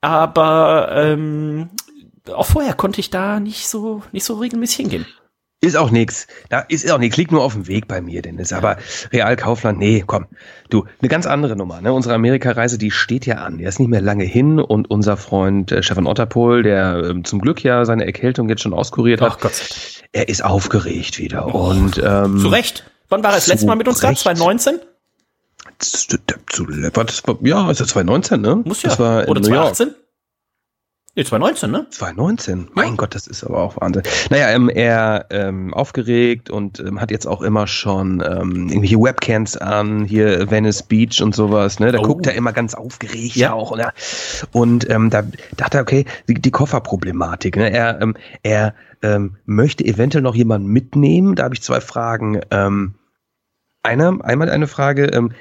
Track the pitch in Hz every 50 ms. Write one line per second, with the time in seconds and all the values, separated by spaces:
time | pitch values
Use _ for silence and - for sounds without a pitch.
0 | - 147 160 156 160 160 - 165 156 156 156 160 160 156 156 160 127 - - 143
1 | 147 151 151 147 156 151 151 151 156 151 151 151 160 170 190 226 - _ 302 294
2 | - _ _ _ _ - - - - - - 302 294 262 - - - 196 202 -
3 | 190 - - 185 190 202 208 208 202 214 214 - - - - 220 208 226 220 214
4 | 202 - - 190 - - 233 214 233 247 233 233 233 233 - - - - - 85
5 | - - - _ _ _ _ _ _ _ _ _ - 170 165 151 165 127 110 117
6 | 113 110 - - - _ - - - - - 127 139 - 156 156 - 147 165 139
7 | 120 120 113 143 180 160 165 151 127 135 110 107 95 82 95 107 107 - 98 92
8 | 87 87 85 87 87 85 82 82 90 85 92 92 90 107 98 - - - - -
9 | - - - 123 110 104 123 120 - - 120 113 - 117 104 87 101 104 110 107
10 | 92 - - 98 - - - - - - - - _ _ - 196 196 - - _
11 | - 127 156 160 170 - 139 143 147 135 110 98 98 90 85 87 87 113 131 131
12 | 127 120 120 113 113 117 135 135 - 127 120 117 117 120 120 117 110 104 - -
13 | - - 117 131 - 127 117 - 78 87 85 82 85 95 98 - 135 117 120 107
14 | 95 101 101 104 107 90 - 117 131 147 156 156 143 - 110 107 107 - 107 104
15 | 104 104 104 98 - - - 98 95 95 98 101 95 95 - - 92 - - 92
16 | 92 - - - 120 113 - 120 120 120 120 120 113 104 101 98 95 92 87 87
17 | 82 87 87 90 87 - - 101 98 139 143 - - 135 123 120 120 113 117 113
18 | 113 90 104 - - 123 127 - 120 107 113 110 - 110 90 80 - - - -
19 | 117 120 120 113 127 117 110 - - 107 - - - - - - - - - -
20 | - _ _ 104 101 - 98 95 - 98 92 98 95 - - 107 90 - 82 -
21 | 87 - - - - - - - - - - 95 90 90 95 95 95 98 90 95
22 | - - 101 101 101 98 98 98 98 98 - 226 240 - - - - - _ _
23 | _ _ - 202 214 208 202 185 170 170 180 107 104 - - 113 113 - - -
24 | - 175 139 - - 202 175 165 165 175 202 240 - 277 302 339 - _ _ _
25 | _ _ _ _ _ _ _ _ _ _ _ _ - - - _ - - - -
26 | - - - - - - - - - - - - 82 78 73 73 71 - - -
27 | 113 110 - - - - 113 - - 123 160 202 196 175 156 - 135 - - 110
28 | 92 85 113 151 - - 208 135 101 107 143 214 240 160 196 - - - - -
29 | 120 117 113 113 - - - - 101 104 117 139 160 147 - - 233 294 - _
30 | _ _ _ _ _ _ _ _ _ _ _ _ _ _ _ _ _ _ _ _
31 | _ _ _ - - - - 110 147 220 330 - - 113 117 190 302 - - -
32 | - 90 80 87 123 175 220 233 - - 92 92 90 - - - - - 120 104
33 | - - - 104 - - - - - - - - 87 95 - - - 92 87 95
34 | 92 - - - - - - 139 143 117 110 123 123 120 - - 120 120 117 113
35 | 110 110 107 101 - _ - 101 101 98 95 95 92 92 - 87 135 - - -
36 | 117 110 120 120 120 120 120 120 - - - 104 101 98 101 - - 98 101 104
37 | 117 107 104 107 - - 90 95 - 95 104 110 104 101 - - - 104 98 95
38 | 95 95 92 90 85 - 90 90 90 90 90 90 90 90 76 104 101 95 107 110
39 | 110 127 127 - - - 113 110 110 107 - - - 98 104 104 104 104 107 107
40 | 107 98 104 107 107 107 98 87 98 101 110 110 107 107 104 - - _ - 110
41 | 117 113 - - - 110 104 - 107 104 104 107 101 98 98 - 104 117 123 113
42 | 104 110 151 170 180 143 - 110 120 120 110 120 120 110 113 113 110 123 - -
43 | - 107 104 113 117 120 113 123 120 120 113 113 107 110 110 110 117 120 - -
44 | - - - - - - - - - - - 123 120 117 120 120 120 120 117 110
45 | 110 113 113 104 107 107 - - - - - - - - - 143 127 - 139 135
46 | 143 - - - _ - 120 110 - 135 127 - 135 147 - 127 107 - - 95
47 | 85 92 87 87 85 85 87 90 - 92 90 98 110 110 95 120 117 117 113 73
48 | 110 110 107 - - - - - _ 104 107 104 107 107 104 _ - _ - _
49 | - 107 104 101 101 98 95 - _ - 107 104 120 151 - - - - 107 92
50 | 117 139 139 156 131 127 110 117 120 113 113 104 98 98 107 123 131 - - 147
51 | 147 139 160 175 185 196 190 170 135 127 127 123 - - 127 123 127 - - 123
52 | 117 117 117 110 110 107 104 101 - _ - 101 98 98 101 101 98 95 101 _
53 | _ _ _ _ _ _ _ _ _ _ _ _ _ _ _ _ _ 110 117 127
54 | 156 175 185 - - - 117 135 160 165 - 151 151 143 - - 139 139 139 135
55 | 143 143 - 120 117 117 117 -